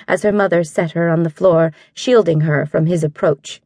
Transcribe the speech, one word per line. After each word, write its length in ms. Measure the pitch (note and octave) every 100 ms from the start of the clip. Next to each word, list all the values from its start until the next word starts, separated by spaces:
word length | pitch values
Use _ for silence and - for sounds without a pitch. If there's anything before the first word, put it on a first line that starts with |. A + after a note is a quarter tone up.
| -
as 160 | F3+
her 100 | G#3
mother 300 | G3+ G3 E3+
set 300 | E3 - E3+
her 160 | E3+ E3+
on 160 | E3
the 60 | E3
floor, 420 | - F#3 E3 D#3+ - _
shielding 500 | - C4 A#3+ E3+ D3+
her 220 | D#3 D3 D3+
from 200 | E3 D#3+
his 160 | F3
approach. 580 | D#3 - F3 - - -